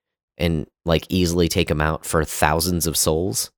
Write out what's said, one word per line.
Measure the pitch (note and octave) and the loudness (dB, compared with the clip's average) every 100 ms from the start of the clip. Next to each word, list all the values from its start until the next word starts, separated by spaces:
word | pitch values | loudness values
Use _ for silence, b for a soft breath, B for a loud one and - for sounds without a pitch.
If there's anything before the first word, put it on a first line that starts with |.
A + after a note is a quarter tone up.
| _ _ _ - | _ _ _ -4
and, | E2+ D#2 - _ E2+ | 0 0 -4 _ 0
like, | D#2+ - | 0 0
easily | F#2 F2 E2+ E2+ | 0 0 2 2
take | F#2+ E2 | 2 0
'em | D2+ | 0
out | D#2 D#2 - | 0 -2 -2
for | E2 | -2
thousands | D#2 - D#2 D#2+ E2+ F2 D#2+ | -2 0 2 2 0 -2 -2
of | D2 | 0
souls | - D#2+ F#2 A2+ - | 0 0 -2 -4 -8